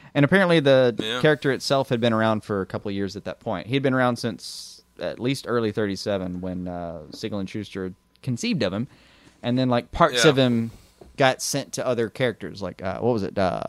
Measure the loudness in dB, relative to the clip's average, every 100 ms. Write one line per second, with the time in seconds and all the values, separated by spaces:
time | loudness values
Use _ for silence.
0 | -4 2 4 4 6 6 6 6 6 2
1 | -2 2 2 2 0 -2 0 -2 0 0
2 | 2 2 2 0 -2 -4 -4 -6 -6 -4
3 | -4 -6 -10 -8 -6 -6 -2 0 2 2
4 | 2 0 -6 -8 -12 -16 -16 -20 _ -10
5 | -8 -4 -4 -4 -2 0 0 0 -2 -2
6 | -2 -2 -4 -6 -8 -8 -8 -8 -8 -10
7 | -14 -12 -8 -6 -8 -8 -10 -8 -8 -10
8 | _ _ -6 -4 -2 0 0 -2 -6 -12
9 | _ _ _ _ -2 0 2 0 -2 2
10 | 2 6 6 6 4 2 -2 -8 _ _
11 | -12 2 2 2 -4 -6 -6 -6 -2 -2
12 | -2 -2 -2 -2 -10 -10 -10 -8 -8 -2
13 | 0 0 -2 -2 -2 -2